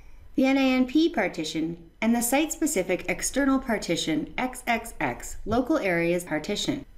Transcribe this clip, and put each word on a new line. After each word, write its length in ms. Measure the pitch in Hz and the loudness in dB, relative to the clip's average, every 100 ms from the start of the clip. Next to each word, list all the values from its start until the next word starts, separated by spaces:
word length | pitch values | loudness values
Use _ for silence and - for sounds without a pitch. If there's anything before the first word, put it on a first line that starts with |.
| - - - | -20 -20 -8
the 120 | - 262 | 0 2
N 100 | 269 | 4
A 160 | 262 | 4
N 140 | 254 254 | 2 2
P 220 | 302 330 | 4 4
partition, 800 | 247 185 175 156 160 160 170 - - | 2 -2 -2 -4 -2 -4 -6 -12 -4
and 160 | 220 240 | 0 2
the 60 | |
site-specific 840 | 233 269 311 - 320 190 185 180 - | 2 2 0 0 -2 0 0 -2 -2
external 520 | 170 - 262 277 269 | -4 -2 0 2 2
partition, 760 | 247 208 196 165 - 156 - - | 2 -2 0 -2 0 -2 -2 -4
X 280 | 254 - - | -6 -4 -2
X 280 | 226 - - | -2 -2 -4
X 380 | 143 - - - | -4 -4 -8 -8
local 320 | 196 233 262 311 | -2 0 2 2
areas 460 | 190 170 170 175 | 2 2 2 0
partition. 600 | 175 151 151 202 - 135 - | 0 -4 -2 -4 -2 -4 -6